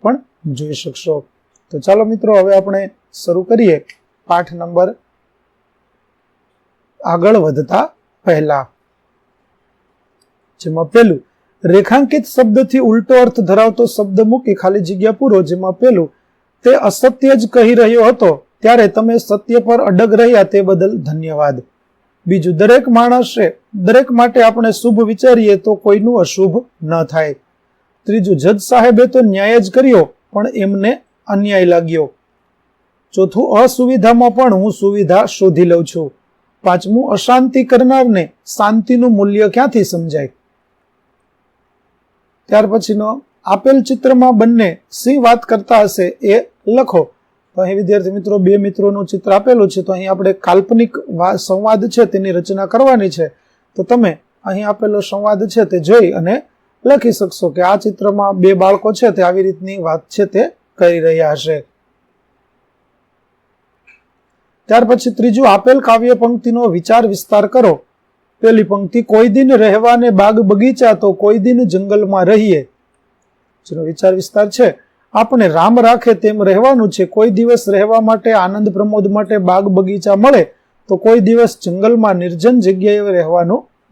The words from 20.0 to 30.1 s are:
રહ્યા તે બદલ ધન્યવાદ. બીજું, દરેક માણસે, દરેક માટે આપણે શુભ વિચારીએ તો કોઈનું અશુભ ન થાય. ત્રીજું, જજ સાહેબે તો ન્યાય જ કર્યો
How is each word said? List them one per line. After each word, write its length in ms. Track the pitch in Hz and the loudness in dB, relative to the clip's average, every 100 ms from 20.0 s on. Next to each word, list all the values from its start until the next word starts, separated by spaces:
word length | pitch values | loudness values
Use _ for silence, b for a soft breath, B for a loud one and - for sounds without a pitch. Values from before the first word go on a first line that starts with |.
| 226 | 2
રહ્યા 280 | 214 233 233 | 2 4 4
તે 180 | 196 202 | 2 0
બદલ 380 | 190 185 196 220 | 0 0 -2 -4
ધન્યવાદ. 640 | 139 156 160 151 147 127 - _ _ _ _ _ 175 | -8 -8 -8 -4 -4 -4 -10 _ _ _ _ _ -4
બીજું, 300 | 185 165 165 | -2 -2 0
દરેક 320 | 208 247 262 | 4 4 4
માણસે, 720 | 233 240 247 247 240 180 - _ | 2 2 2 -2 -2 -4 -4 _
દરેક 380 | 208 185 240 262 | -6 0 2 2
માટે 300 | 240 240 247 | 2 2 4
આપણે 280 | 226 226 226 | 2 2 -2
શુભ 320 | - 240 214 | -2 -2 0
વિચારીએ 540 | 220 220 254 240 214 196 | 0 0 2 4 4 0
તો 180 | 214 | 0
કોઈનું 460 | 208 208 202 220 240 | -2 0 0 0 0
અશુભ 440 | 175 - 190 190 247 _ | -2 -2 -2 -2 -6 _
ન 220 | 156 165 | -6 -4
થાય. 280 | 156 160 151 139 _ _ _ _ _ _ - | -4 -4 -4 -6 _ _ _ _ _ _ -4
ત્રીજું, 300 | 220 190 160 | -2 0 0
જજ 240 | 160 208 | 0 -2
સાહેબે 460 | - 247 240 220 247 | 0 2 4 4 2
તો 140 | 254 | 2
ન્યાય 400 | 220 190 202 233 | 0 0 0 0
જ 100 | 190 | 0
કર્યો 380 | 247 262 220 156 | 0 4 4 2